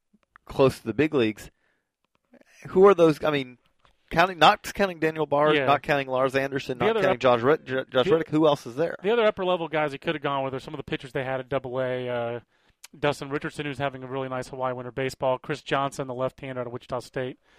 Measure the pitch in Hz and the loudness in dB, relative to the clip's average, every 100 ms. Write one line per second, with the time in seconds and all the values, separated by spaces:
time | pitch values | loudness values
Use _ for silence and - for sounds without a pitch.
0 | _ _ _ _ - - 131 - 113 107 | _ _ _ _ -6 2 4 2 -4 -2
1 | 156 147 110 107 - _ _ _ _ _ | 0 2 0 -2 -12 _ _ _ _ _
2 | _ _ _ _ _ _ 139 185 202 175 | _ _ _ _ _ _ -2 6 8 8
3 | 165 147 156 143 127 123 _ _ _ _ | 4 4 0 -2 -4 -14 _ _ _ _
4 | _ 160 185 170 160 208 - - 196 165 | _ 2 2 6 4 4 -2 -2 -2 0
5 | 156 160 147 143 151 151 131 143 - 143 | -2 0 0 2 4 4 2 2 2 0
6 | 131 127 131 135 139 135 - 123 208 226 | 0 0 0 0 -2 -4 -6 -2 0 2
7 | 185 123 127 120 127 156 - 131 131 131 | 0 2 4 4 4 2 0 -6 -2 0
8 | 147 165 160 156 156 143 123 123 170 - | 2 2 2 2 4 2 -2 -4 -4 -4
9 | 190 240 214 208 180 180 160 156 151 135 | -2 2 2 0 -2 -2 -2 -2 -2 -4
10 | 165 156 143 139 135 131 - 151 - 156 | -6 -4 -2 -2 -4 -6 -10 -12 -8 -10
11 | 135 143 127 131 127 139 127 127 127 127 | -6 -6 -4 -6 -4 -6 -4 -4 -4 -4
12 | 123 120 117 120 - _ _ _ - 151 | -4 -4 -4 -8 -12 _ _ _ -20 -4
13 | 143 143 139 147 156 - 147 127 139 131 | -2 -2 -6 -6 -6 -8 -8 -6 -6 -6
14 | 131 135 131 127 123 131 127 127 123 117 | -8 -8 -6 -8 -8 -6 -6 -6 -8 -6
15 | 131 - 135 127 - 143 - 143 139 - | -6 -2 -2 -2 -4 -10 -4 -2 -2 -6
16 | 131 123 131 - 135 127 120 123 - 123 | -8 -4 -6 -6 -10 -8 -8 -10 -8 -8
17 | - 135 127 - _ | -6 -8 -8 -10 _